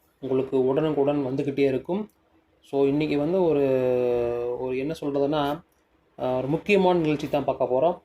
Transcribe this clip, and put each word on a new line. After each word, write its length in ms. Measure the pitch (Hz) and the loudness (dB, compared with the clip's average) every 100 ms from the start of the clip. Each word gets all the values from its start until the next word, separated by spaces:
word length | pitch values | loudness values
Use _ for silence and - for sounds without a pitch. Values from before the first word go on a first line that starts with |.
| _ _ | _ _
உங்களுக்கு 460 | 131 131 131 135 127 | -4 -2 0 2 2
உடனுக்குடன் 600 | 143 156 143 139 147 135 | 2 0 2 0 0 -2
வந்துக்கிட்டே 380 | 135 147 135 | -4 -4 0
இருக்கும். 460 | 139 131 131 190 214 _ _ _ _ _ | 0 0 -4 -6 -6 _ _ _ _ _
So, 260 | _ 139 139 | _ 0 2
இன்னைக்கு 320 | 143 151 147 | 2 0 0
வந்து 260 | 147 190 | 0 2
ஒரு, 200 | 175 143 139 131 127 123 123 120 120 120 120 123 | 2 2 2 2 2 2 2 0 -2 -2 -4 -4
ஒரு 180 | 127 127 | -4 -4
என்ன 160 | 139 160 | -4 -6
சொல்றதுன்னா, 600 | 151 139 139 151 143 151 - _ _ _ _ - | -4 -2 0 0 -2 -4 -10 _ _ _ _ -8
அஹ், 200 | 127 127 | -4 -2
ஒரு 80 | 131 | -2
முக்கியமான 520 | 160 - 202 185 175 | -2 2 2 4 2
நிகழ்ச்சி 300 | 156 147 143 | 2 -2 -2
தான் 160 | 147 | -2
பார்க்க 200 | 135 - | -2 -2
போறோம். 340 | 127 127 156 180 | 0 2 2 0